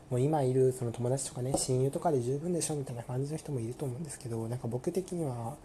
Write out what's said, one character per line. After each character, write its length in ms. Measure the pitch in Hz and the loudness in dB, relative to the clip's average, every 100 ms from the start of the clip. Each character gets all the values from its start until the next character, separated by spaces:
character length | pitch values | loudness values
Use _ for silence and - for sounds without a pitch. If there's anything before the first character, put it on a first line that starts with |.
| - | -2
も 80 | 123 | 2
う 40 | |
今 220 | 139 156 | 4 4
い 100 | 131 | 4
る 200 | 127 131 | 6 4
そ 120 | 127 | 4
の 80 | 117 | -2
友 160 | 113 120 | -2 0
達 200 | 135 - | 0 -2
と 60 | |
か 80 | - | -4
ね、 100 | 123 135 | -2 0
親 260 | - 127 | 2 4
友 80 | 135 | 4
と 100 | 170 | 2
か 100 | 175 | 2
で 100 | 143 | 2
十 180 | 120 143 | 2 0
分 140 | 170 | 0
で 100 | 175 | 0
し 80 | 147 | 0
ょ 40 | |
み 100 | 151 | -2
た 80 | 135 | -4
い 40 | 117 | -6
な 60 | |
感 220 | 113 127 | -4 -2
じ 60 | 143 | -2
の 80 | 156 | -4
人 140 | - | -4
も 80 | 135 | -4
い 60 | 113 | -4
る 80 | |
と 100 | 127 | -4
思 120 | 139 123 | -4 -4
う 20 | |
ん 40 | |
で 80 | 160 | -8
す 80 | - | -8
け 100 | 117 | -6
ど、 200 | 117 113 | -4 -2
な 80 | 123 | -2
ん 20 | |
か 80 | 120 | -2
僕 240 | 123 175 | -2 -2
的 220 | 170 185 | -2 -2
に 120 | 175 | -2
は、 320 | 156 120 117 147 | -2 -2 -6 -8